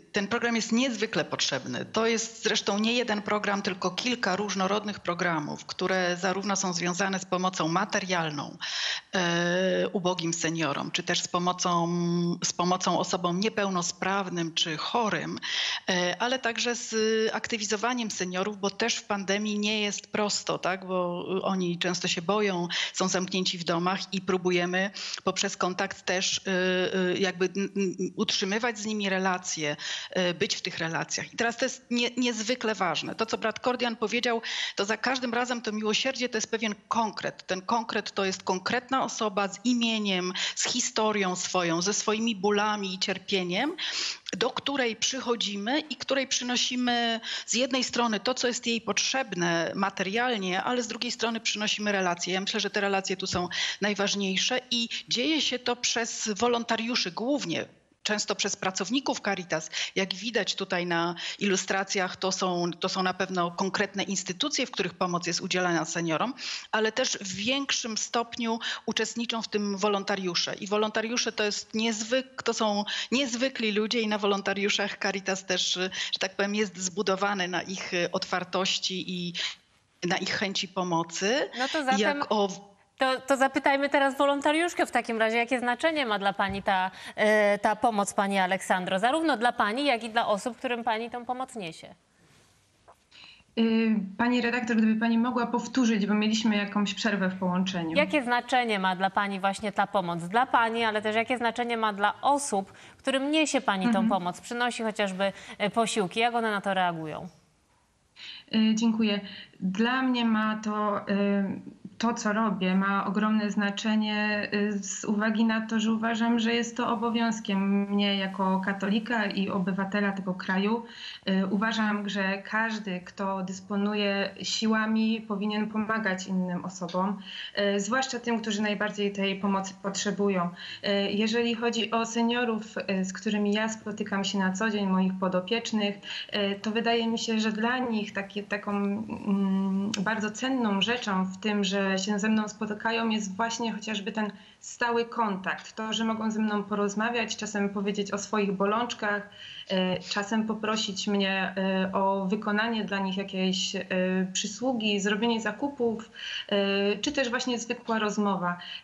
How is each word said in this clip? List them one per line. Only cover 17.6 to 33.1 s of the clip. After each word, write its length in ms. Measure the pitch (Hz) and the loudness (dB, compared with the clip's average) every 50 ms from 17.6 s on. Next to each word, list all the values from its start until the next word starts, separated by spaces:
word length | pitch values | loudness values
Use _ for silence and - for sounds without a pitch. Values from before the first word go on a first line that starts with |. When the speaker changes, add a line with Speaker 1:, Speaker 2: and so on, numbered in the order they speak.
| 208 208 220 208 208 233 254 247 233 208 | -2 -2 -2 0 0 0 0 -2 -2 -4
Speaker 1:
seniorów, 460 | - - 208 180 180 180 190 208 208 202 | -4 -4 -4 -2 -2 -2 -2 -2 -2 -2
bo 120 | 190 202 | -2 -2
też 260 | 196 - 220 233 - | 0 0 0 0 0
w 80 | - - | -2 -2
pandemii 560 | - 208 202 190 180 196 208 208 214 208 208 | -4 -4 -2 0 0 0 0 0 0 0 0
nie 220 | 208 208 214 214 | 0 0 0 0
jest 300 | 208 208 196 - - - | 0 -2 -2 -6 -8 -4
prosto, 460 | - - 214 208 202 - - - 165 147 | -2 0 0 0 0 -2 -2 -2 -2 0
tak? 280 | - 185 185 190 190 185 | 0 -2 -2 -2 -4 -2
Bo, 380 | 185 185 180 175 175 175 - - 185 190 | -2 0 0 0 -2 -4 -4 -2 -2 0
y, 40 | |
oni 380 | - - 190 190 180 175 175 170 | 0 0 0 0 0 0 -2 0
często 280 | - 180 175 175 - 180 | -2 -2 -2 -2 -2 -2
się 140 | - 185 | -2 -2
boją, 460 | 170 165 202 214 208 202 185 175 175 170 170 - - - - | 0 0 2 2 2 2 0 0 -2 -2 -2 -2 -4 -2 -2
są 140 | - 190 185 | 0 0 2
zamknięci 500 | - 185 180 185 - 185 185 185 - 180 | 2 0 0 0 -2 0 0 0 -2 -2
w 60 | 170 | -2
domach 360 | 165 175 165 175 180 190 185 - - | 0 0 2 2 0 0 -2 -4 -4
i 100 | - 190 | -6 -4
próbujemy 720 | 185 - 185 185 175 180 180 175 175 180 180 185 190 208 196 - - - - - - | 0 0 0 0 2 2 2 2 2 2 2 0 0 0 -2 -6 -8 -8 -8 -4 -2
poprzez 340 | 190 185 185 - 196 - - | -2 0 0 -2 -2 0 0
kontakt 480 | - 180 185 - 202 190 - - - | 0 0 0 0 -2 -4 -4 -6 -4
też, 320 | - 185 180 190 - - - | -2 0 0 0 0 -2 -2
y, 40 | - 196 190 180 185 185 185 180 185 - - 190 185 180 180 | -2 0 0 2 2 2 2 2 2 0 0 0 2 2 2
y, 20 | - | 2
jakby, 260 | 196 185 180 175 190 | 0 0 2 0 0
n-, 240 | 180 180 196 196 196 - 196 | 0 0 -2 -2 -2 0 0
n-, 180 | 196 185 170 - 190 185 180 | 0 0 0 -2 -4 -4 -2
utrzymywać 600 | - 220 - - - 208 190 202 226 226 240 233 208 | -2 0 0 0 0 0 0 0 0 0 -2 -2 -4
z 60 | 208 | -4
nimi 240 | 220 214 208 202 196 190 | -4 -2 -2 0 0 0
relacje, 640 | 185 190 190 185 180 180 - - 160 156 147 147 - - - - - - - | 2 2 2 0 0 -2 -4 -4 -2 -2 -2 -2 -4 -6 -8 -8 -8 -8 -4
e, 240 | - 185 185 175 175 | -2 0 0 0 2
być 220 | 175 202 214 - | 0 0 -2 -2
w 60 | - | -2
tych 160 | - 185 - - | -4 -6 -4 -4
relacjach. 560 | 170 160 165 151 160 - - - - - - | -4 -4 -2 -4 -4 -4 -4 -6 -6 -6 -4
I 40 | - | -2
teraz 200 | - 233 226 - | -2 -2 0 0
to 80 | 269 | -2
jest 200 | 254 - - - _ | -2 -2 -6 -6 _
nie-, 200 | 240 240 240 233 240 247 | -2 0 0 0 0 0
niezwykle 580 | 254 240 240 214 220 202 254 247 - 220 220 | 0 0 0 0 0 -2 -2 0 0 -2 0
ważne. 400 | 190 190 175 156 143 156 - | 2 0 0 0 0 -2 -4